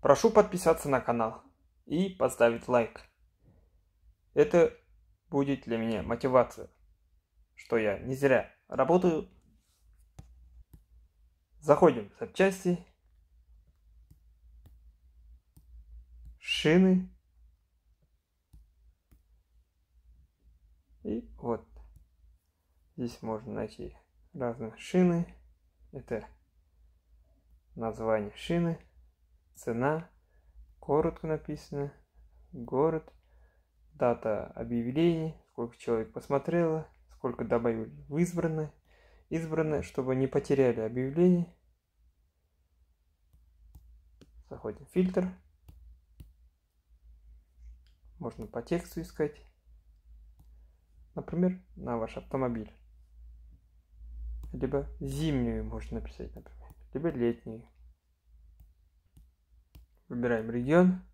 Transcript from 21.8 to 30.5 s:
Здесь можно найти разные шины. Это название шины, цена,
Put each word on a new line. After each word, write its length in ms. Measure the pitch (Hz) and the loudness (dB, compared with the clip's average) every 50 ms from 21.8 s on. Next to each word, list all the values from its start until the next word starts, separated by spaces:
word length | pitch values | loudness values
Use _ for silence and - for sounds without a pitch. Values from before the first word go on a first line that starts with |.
| - - - - - _ _ _ _ - _ _ _ _ _ _ _ _ _ _ _ _ _ | -20 -20 -20 -20 -20 _ _ _ _ -20 _ _ _ _ _ _ _ _ _ _ _ _ _
Здесь 260 | - 127 120 117 - - | -8 -8 -8 -8 -10 -8
можно 300 | 113 110 107 107 110 104 | -8 -8 -8 -8 -10 -8
найти 440 | 107 110 107 - - 101 - - - _ _ _ _ _ _ _ | -8 -8 -8 -10 -14 -16 -16 -16 -20 _ _ _ _ _ _ _
разные 440 | - 131 120 117 123 - 110 - | -6 -6 -6 -4 -6 -10 -12 -12
шины. 560 | - - - - 185 180 180 170 170 170 - - - - - _ _ _ _ _ _ - - - | -14 -18 -2 2 4 4 6 4 2 -2 -4 -8 -20 -20 -20 _ _ _ _ _ _ -20 -18 -16
Это 360 | 139 123 - 123 110 104 - - _ _ _ _ _ _ _ _ _ - - _ _ _ _ _ _ _ _ _ _ _ _ - - _ _ - | -16 -10 -8 -8 -8 -8 -12 -20 _ _ _ _ _ _ _ _ _ -20 -20 _ _ _ _ _ _ _ _ _ _ _ _ -20 -20 _ _ -14
название 640 | - 117 113 107 110 113 113 110 107 104 104 - | -8 -8 -8 -6 -4 -2 0 0 0 0 -4 -10
шины, 420 | - - - 175 170 170 170 165 - - _ _ - - - _ _ _ _ _ _ _ _ _ | -14 -4 -2 0 0 0 0 -2 -4 -10 _ _ -20 -20 -20 _ _ _ _ _ _ _ _ _
цена, 560 | - - - 117 117 123 139 156 160 170 - _ _ _ _ _ - _ - | -12 -6 -6 -2 0 0 0 0 0 -4 -10 _ _ _ _ _ -20 _ -20